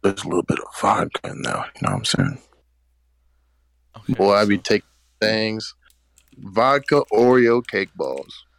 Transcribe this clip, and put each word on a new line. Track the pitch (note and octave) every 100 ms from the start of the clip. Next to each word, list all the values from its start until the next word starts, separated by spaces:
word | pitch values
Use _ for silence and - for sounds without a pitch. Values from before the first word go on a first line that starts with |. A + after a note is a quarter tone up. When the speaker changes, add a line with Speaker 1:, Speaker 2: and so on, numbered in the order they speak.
Speaker 1:
there's | - G2
a | -
little | F2
bit | - -
of | - -
vodka | - G2+ - - -
in | -
there. | - - - -
You | -
know |
what | -
I'm | -
saying? | - - - _ _ _ _ _ _ _ _ _ _ _ _ _ _ _ -
Speaker 2:
Okay, | -
Speaker 1:
Boy, | - G2
I | G2+ G#2
be | G2+
Speaker 2:
so |
Speaker 1:
taking | - G#2 - _ _ _
things, | G#2+ A2 A2 A2 - - _ _ _ _ _ -
vodka | - F#2+ B2+ C#3 C3+ D3 -
Oreo | G#2+ B2 B2+ A#2+ A#2+ A#2
cake | G#2 G2+ -
balls. | C2+ C2+ C2+ - _